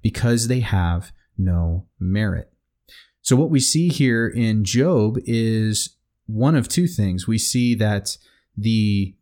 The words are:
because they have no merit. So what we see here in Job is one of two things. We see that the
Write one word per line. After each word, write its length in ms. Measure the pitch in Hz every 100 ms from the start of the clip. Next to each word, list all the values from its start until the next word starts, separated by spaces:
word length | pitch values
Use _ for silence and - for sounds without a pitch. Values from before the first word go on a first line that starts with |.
because 460 | 110 - 120 117 117
they 140 | 127
have 500 | 110 98 85 85 - - _ -
no 480 | 92 87 82 85 - _
merit. 540 | 92 101 107 92 - _ _ _ _ - _ _
So 140 | -
what 140 | 127 160
we 100 | 147
see 300 | 127 156 170
here 380 | - 135 117 113
in 360 | 120 113 110
Job 540 | 98 120 160 151 107 120
is 720 | - 117 113 110 110 107 - _ _ _ -
one 280 | 107 135
of 120 | 156 -
two 200 | - 175
things. 400 | 175 101 90 98
We 100 | 113
see 380 | - 127 123
that 420 | 110 107 101 - - _ _ _
the 600 | - 110 113 104 101 92 -